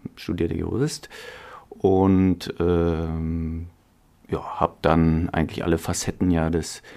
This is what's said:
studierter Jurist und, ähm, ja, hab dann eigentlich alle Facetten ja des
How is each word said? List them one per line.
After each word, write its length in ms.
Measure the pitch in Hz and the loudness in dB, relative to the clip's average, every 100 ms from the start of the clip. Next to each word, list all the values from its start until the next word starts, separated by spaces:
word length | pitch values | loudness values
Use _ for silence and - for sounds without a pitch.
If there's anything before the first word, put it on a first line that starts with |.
| - | -14
studierter 420 | - - 87 85 85 | -14 -6 -2 -2 -2
Jurist 540 | 82 107 151 - - - - - - - - | -2 -2 -2 -4 -14 -18 -18 -18 -18 -20 -20
und, 840 | - 98 95 95 95 95 87 - - | 0 4 6 6 6 4 2 -4 -2
ähm, 1040 | 85 85 85 80 82 80 82 82 80 82 85 _ _ _ _ _ - | 2 2 2 0 -2 -4 -4 -4 -4 -6 -10 _ _ _ _ _ -8
ja, 300 | - - - | -8 -6 -4
hab 200 | - - | -4 0
dann 480 | 82 80 80 80 87 | 2 4 4 2 0
eigentlich 340 | - 80 - | -2 -2 -2
alle 140 | 87 82 | -2 -2
Facetten 540 | - 87 - - 90 | -2 -6 -4 -2 2
ja 180 | 85 80 | 2 2
des 340 | 82 78 - - | 0 -4 -12 -18